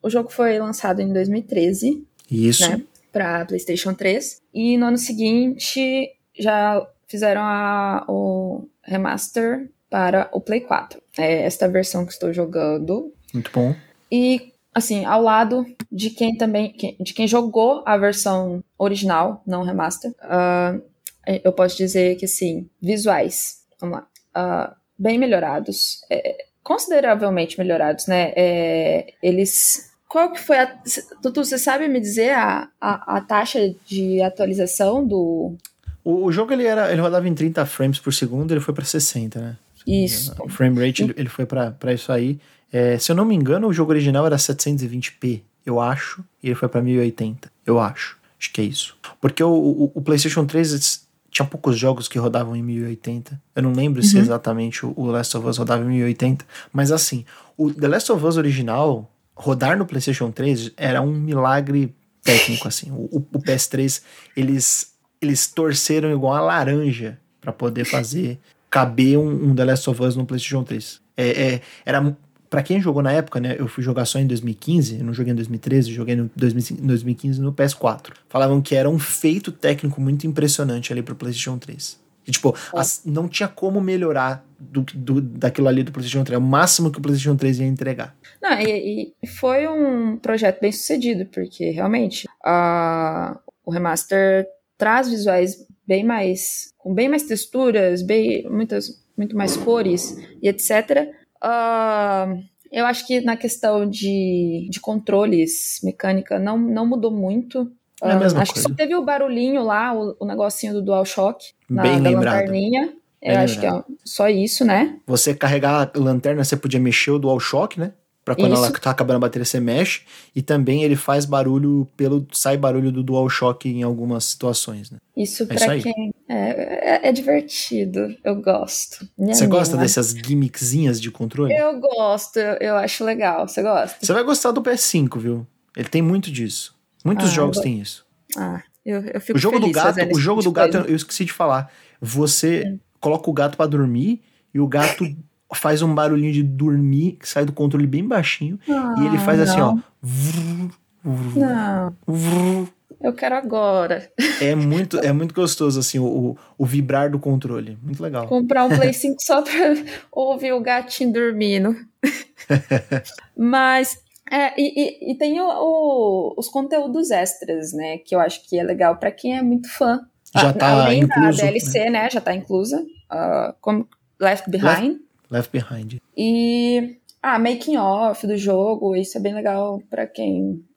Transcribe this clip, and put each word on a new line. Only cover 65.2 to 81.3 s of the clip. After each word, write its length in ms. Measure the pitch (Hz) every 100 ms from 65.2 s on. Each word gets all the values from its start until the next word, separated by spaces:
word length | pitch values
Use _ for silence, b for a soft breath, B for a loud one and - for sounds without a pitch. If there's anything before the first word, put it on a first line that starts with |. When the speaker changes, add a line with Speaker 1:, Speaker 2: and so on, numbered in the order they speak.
Speaker 2:
eles 240 | 151 139 -
torceram 600 | - 160 139 - 156 156
igual 220 | 143 131
a 60 | 143
laranja 800 | 160 170 143 143 147 120 113 120 _ _
pra 120 | -
poder 320 | - 120 117 120
fazer 520 | - 113 143 156 127 b b _
caber 460 | 135 123 117 131 143
um, 300 | 151 143 147
um 40 |
The 100 | 131
Last 240 | 127 131 -
of 140 | 117
Us 140 | 127 123
no 100 | 123
PlayStation 360 | 127 - 139
três. 380 | 120 113 - - _ -
É, 120 | 123 131 131
é, 60 | 123 B B -
era, 280 | 139 143 147 _ _ _
pra 120 | 147
quem 180 | 139 190
jogou 200 | 180 143
na 100 | 135
época, 280 | 147 156 123
né, 160 | 123 127
eu 80 | 123
fui 160 | -
jogar 220 | 127 127
só 140 | 120 135
em 80 | 135
dois 160 | 120
mil 100 | 120
e 20 |
quinze, 440 | 107 - 170 131 113
eu 60 |
não 100 | 117
joguei 180 | 117 123
em 40 | 120
dois 120 | 113
mil 80 | 117
e 20 |
treze, 320 | - 135 117
joguei 240 | 113 117
no 160 | 120 117 -
dois 160 | 123
mil 80 | 117
e 20 |
cinco, 200 | 113 -
dois 200 | 135 120
mil 100 | 120
e 20 |
quinze 260 | 120 139 131
no 100 | 139
P 120 | 143
S 120 | 139
quatro. 400 | 139 120 110 - - _
Falavam 320 | 135 135 139
que 140 | 139
era 160 | 135 139
um 80 | 160
feito 520 | 143 - 156 180 196
técnico 500 | - 143 143 147 139
muito 240 | 135 143 143
impressionante 640 | 139 147 143 139 120 120
ali 100 | 123
pro 120 | 120
PlayStation 420 | 123 123